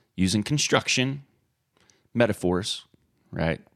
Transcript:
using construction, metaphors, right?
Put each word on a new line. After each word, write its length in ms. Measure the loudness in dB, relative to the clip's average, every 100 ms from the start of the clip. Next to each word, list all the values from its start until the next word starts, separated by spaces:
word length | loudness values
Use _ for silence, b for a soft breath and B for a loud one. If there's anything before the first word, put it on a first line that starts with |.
| b
using 280 | -2 0 2
construction, 800 | 0 -2 2 0 2 0 0 -4 -12 _ _ _ _ _ _ _ _
metaphors, 720 | 0 2 2 0 0 -2 -8 -10 _ _ _ _
right? 300 | -4 -2 -2 -8